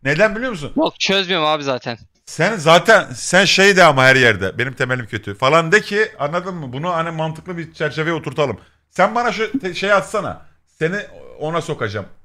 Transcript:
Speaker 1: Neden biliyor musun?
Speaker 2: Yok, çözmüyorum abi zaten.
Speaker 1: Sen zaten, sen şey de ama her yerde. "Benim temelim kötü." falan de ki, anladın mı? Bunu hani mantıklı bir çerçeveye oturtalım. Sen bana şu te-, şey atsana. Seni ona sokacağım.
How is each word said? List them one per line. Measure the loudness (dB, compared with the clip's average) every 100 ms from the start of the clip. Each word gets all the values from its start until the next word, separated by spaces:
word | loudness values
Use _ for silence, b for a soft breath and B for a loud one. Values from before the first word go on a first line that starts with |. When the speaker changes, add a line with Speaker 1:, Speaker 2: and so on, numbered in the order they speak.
Speaker 1:
Neden | -2 0 0 0
biliyor | -6
musun? | -8 -8 -2
Speaker 2:
Yok, | -2 -2
çözmüyorum | -2 -2 0 -2 0
abi | -2
zaten. | -2 -6 -6 -10 -14 _ -18
Speaker 1:
Sen | -4 -2 0
zaten, | 4 4 6 4 4
sen | -10 -2 2 2
şey | 4 4 6
de |
ama | 6 6
her | 6 6
yerde. | 4 2 -2 -4
"Benim | -6
temelim | -4 -4 -4 -6
kötü." | -10 -10 -2
falan | 2 2 4
de | 0
ki, | 2 -2 -2 -2
anladın | -4 -4 -6 -10
mı? | -10
Bunu | -8 -4
hani | -4 -4
mantıklı | -4 -6 -8 -12 -12
bir | -12
çerçeveye | -6 -6 -2 -4 -4
oturtalım. | -6 -2 -2 -4 b b b
Sen | 0 2 2
bana | -2
şu | -2 -4 -4
te-, | -6
şey | -4 2
atsana. | 0 0 -6 -6 -10 -18 _ _
Seni | _ -4 -4 -10 -18 -20 -10
ona | -6 -4
sokacağım. | -4 -6 -6 -6 -10 -18